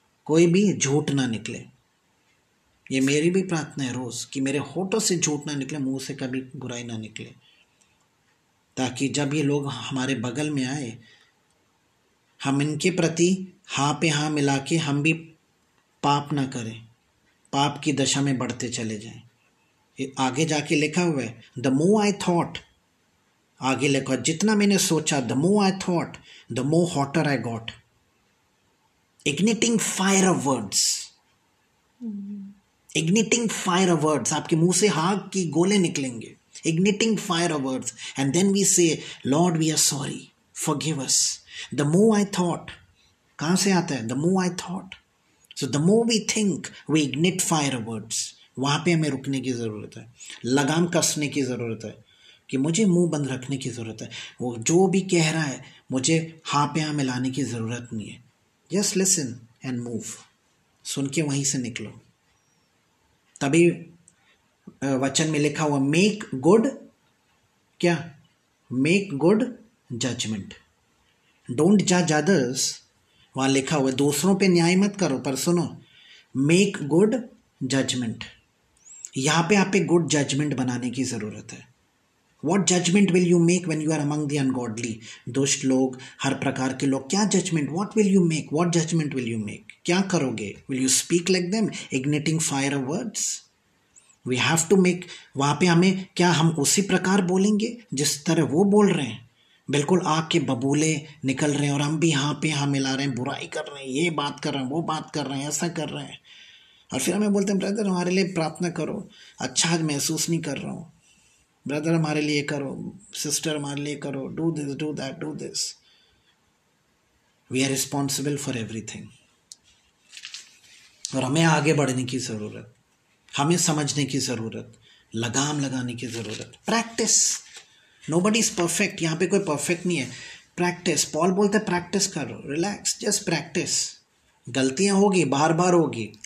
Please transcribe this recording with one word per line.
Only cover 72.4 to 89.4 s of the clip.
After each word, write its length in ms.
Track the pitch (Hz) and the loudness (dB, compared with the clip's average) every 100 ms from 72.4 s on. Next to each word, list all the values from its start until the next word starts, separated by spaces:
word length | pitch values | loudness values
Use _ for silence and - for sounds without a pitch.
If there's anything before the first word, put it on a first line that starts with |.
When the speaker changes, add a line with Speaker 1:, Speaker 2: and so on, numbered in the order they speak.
| 123 131 - - _ _ _ _ _ 131 | 2 0 -4 -6 _ _ _ _ _ -2
Speaker 1:
वहाँ 120 | 135 | 2
लिखा 260 | 135 131 156 | 2 2 2
हुआ 140 | 131 | 2
है, 60 | 127 | 2
"दूसरों 400 | 143 143 190 190 | 2 2 2 4
पे 120 | 196 | 6
न्याय 280 | 175 170 185 | 6 6 4
मत 200 | 202 - | 2 2
करो", 200 | 165 127 | -2 -2
पर 160 | 139 131 | -2 -2
सुनो, 460 | 175 175 127 - - _ - - _ 131 | 0 0 -2 -6 -18 _ -20 -20 _ -2
"Make 400 | 143 175 202 - | 4 4 4 0
good 420 | 147 160 214 247 - - _ _ | 0 4 4 2 -4 -16 _ _
judgment।" 600 | 127 135 127 123 117 113 - - _ _ _ _ - - - 135 | -2 0 0 -2 -4 -6 -12 -18 _ _ _ _ -20 -20 -12 -4
यहाँ 260 | 143 160 | 2 2
पे 120 | 165 202 | 4 4
आप 120 | 185 | 4
पे 120 | 202 | 2
गुड 300 | 156 170 143 | 4 4 4
जजमेंट 460 | 147 127 135 151 127 | 2 2 0 -2 -2
बनाने 340 | 127 120 123 | -2 -2 -4
की 140 | 120 | -4
ज़रूरत 440 | 127 117 104 104 - | -4 -4 -8 -10 -16
है। 140 | 92 - _ _ _ _ _ _ _ 139 | -20 -20 _ _ _ _ _ _ _ 0
What 180 | 196 | 2
judgment 440 | - 180 175 202 190 | 4 2 4 4 4
will 200 | 180 175 | 4 4
you 60 | 175 | 4
make 260 | 170 180 175 | 4 2 0
when 220 | 156 151 | -2 0
you 100 | 156 | 0
are 140 | 143 | 0
among 200 | 151 147 | -2 -2
the 140 | 147 131 | 0 0
ungodly? 480 | 123 117 107 117 110 - - - | -2 -4 -6 -8 -10 -14 -16 -6
दुष्ट 360 | 127 139 - 135 | -2 0 0 2
लोग, 340 | 131 131 - - - | 2 2 -2 -16 -6
हर 100 | 139 | -4
प्रकार 400 | 127 139 131 131 - | -2 -2 -2 -4 -2
के 100 | 139 | -2
लोग, 240 | 135 - | -2 -2
क्या 160 | 190 208 | 0 2
जजमेंट? 440 | 190 170 165 135 | 2 0 -2 -2
What 180 | 165 202 | -4 -2
will 200 | 220 202 | 2 4
you 140 | 196 | 6
make? 220 | 175 156 - 147 | 4 2 -2 0
What 100 | 175 | 2
judgment 420 | 165 156 165 147 | 2 2 0 0
will 180 | 131 113 | -4 -4
you 100 | |
make? 260 | 113 | -4